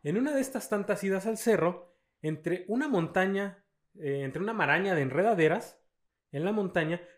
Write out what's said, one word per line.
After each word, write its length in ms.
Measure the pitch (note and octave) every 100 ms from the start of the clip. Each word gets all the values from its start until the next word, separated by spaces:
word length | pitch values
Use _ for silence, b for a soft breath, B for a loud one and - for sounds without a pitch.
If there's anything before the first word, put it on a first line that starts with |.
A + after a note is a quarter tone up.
En 140 | D3 F#3+
una 160 | C#4
de 80 | C#4
estas 280 | C4+ A#3 -
tantas 340 | G#3 G3+ G3+
idas 220 | G3 F#3+ G#3
al 120 | A3
cerro, 580 | A#3+ G#3 F3 F3+ B B B B
entre 440 | D#3 D#3 - F3+ -
una 200 | A#3 D4+
montaña, 760 | G#3 E3 F#3+ F#3+ G3 G3+ F#3+ _ _ _ -
eh, 220 | D3+ C#3
entre 180 | C3+ D#3+
una 100 | G3+
maraña 420 | A3 C#3+ D#3 G3 E3+
de 60 |
enredaderas, 800 | C3+ C3+ G#3 G3+ D#3 F#3+ - - _ _ _ _ _
en 140 | C#3+ F3
la 60 |
montaña, 500 | G#3+ F#3+ F3 D#3 F3 F3